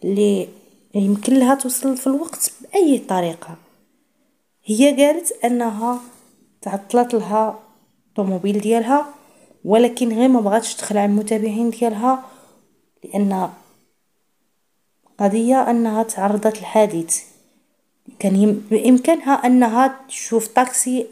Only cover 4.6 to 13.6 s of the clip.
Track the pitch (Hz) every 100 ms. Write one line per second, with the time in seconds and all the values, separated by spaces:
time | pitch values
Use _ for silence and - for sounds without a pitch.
4.6 | - 214 285 262 285 320 339 - 240 240
5.6 | 233 208 233 247 - - _ _ _ _
6.6 | 196 196 - 247 240 233 185 214 220 -
7.6 | _ _ _ _ _ - 190 185 190 208
8.6 | 208 233 226 285 294 - _ _ _ _
9.6 | 175 220 240 240 247 220 262 254 202 220
10.6 | 220 - - 208 202 208 208 220 220 208
11.6 | 233 226 233 208 254 262 - - _ _
12.6 | _ _ _ _ - 202 202 185 180 -